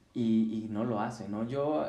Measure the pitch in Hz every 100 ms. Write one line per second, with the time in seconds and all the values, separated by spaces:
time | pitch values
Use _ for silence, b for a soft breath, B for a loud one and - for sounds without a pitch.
0 | _ - 117 110 110 110 110 104 123 107
1 | 117 123 98 104 117 139 143 151